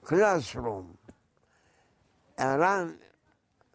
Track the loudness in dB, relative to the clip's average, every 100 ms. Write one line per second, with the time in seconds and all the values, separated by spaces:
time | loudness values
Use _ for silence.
0 | 0 2 4 2 -4 -8 -8 -8 -12 -20
1 | -20 -20 _ _ _ _ _ _ _ _
2 | _ _ _ -4 0 2 2 2 -4 -10
3 | -20 _ _ _ _ _ _